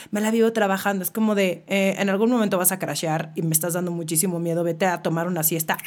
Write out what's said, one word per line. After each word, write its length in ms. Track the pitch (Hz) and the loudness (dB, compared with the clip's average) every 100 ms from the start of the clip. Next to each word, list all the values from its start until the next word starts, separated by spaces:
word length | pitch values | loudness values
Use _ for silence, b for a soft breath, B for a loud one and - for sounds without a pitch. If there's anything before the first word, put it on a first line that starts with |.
| B | B
me 100 | 208 | -2
la 100 | 220 | 2
vivo 220 | 226 226 | 4 2
trabajando". 500 | 226 196 190 202 202 | 2 2 2 0 -2
Es 80 | 180 | -2
como 240 | 220 214 202 | 0 2 4
de, 300 | 190 165 - | 2 0 -2
eh, 280 | 196 196 - | 0 2 2
"En 120 | 202 | 0
algún 200 | 190 226 | 2 2
momento 280 | 247 202 185 | 2 2 2
vas 140 | 180 | 0
a 80 | 185 | 0
crashear 540 | 143 147 160 160 160 - | -4 -2 -2 -2 -4 -4
y 60 | |
me 100 | 165 | 0
estás 220 | 156 175 | 0 0
dando 180 | 175 180 | -2 -2
muchísimo 480 | 170 160 160 196 170 | -4 -2 -2 -2 -2
miedo, 240 | 170 165 | -2 0
vete 220 | 170 165 190 | -2 0 0
a 160 | 175 | 0
tomar 260 | 175 165 175 | -2 -2 -2
una 160 | 180 | -2
siesta 340 | 156 165 160 185 | 0 -2 -2 -4